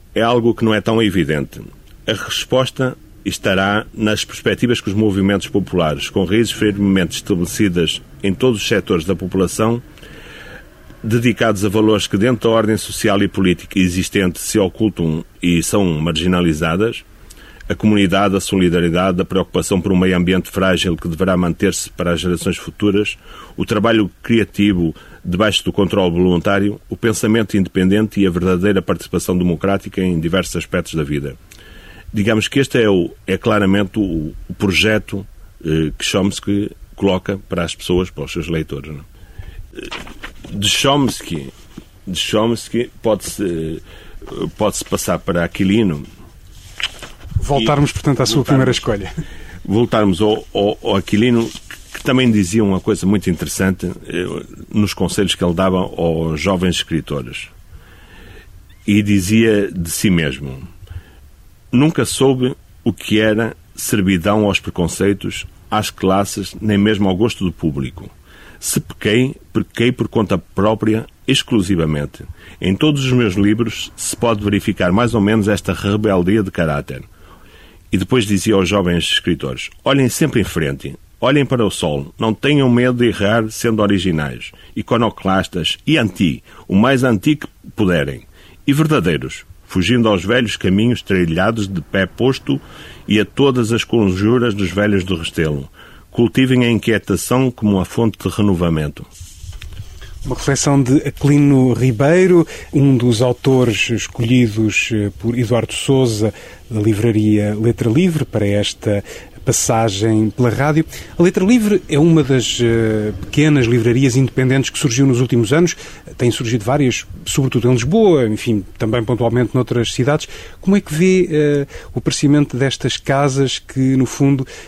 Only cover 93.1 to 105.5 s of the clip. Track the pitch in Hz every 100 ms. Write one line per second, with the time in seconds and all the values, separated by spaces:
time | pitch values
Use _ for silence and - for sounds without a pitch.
93.1 | 104 98 - 139 123 110 113 - 120 101
94.1 | 92 104 123 120 101 95 92 104 101 90
95.1 | 87 82 - 78 71 71 - - - -
96.1 | - 117 - 131 127 120 110 104 107 -
97.1 | 92 - 123 131 - 104 98 87 - 117
98.1 | - 95 87 104 90 87 78 76 - -
99.1 | - - - - - - - - - -
100.1 | - - 127 - 135 - 143 123 139 139
101.1 | - 143 147 143 135 127 110 127 110 139
102.1 | 175 185 180 160 - - 151 139 131 120
103.1 | 107 127 123 - 131 123 104 - 113 -
104.1 | - 113 127 120 104 110 95 - 110 104
105.1 | - 113 117 113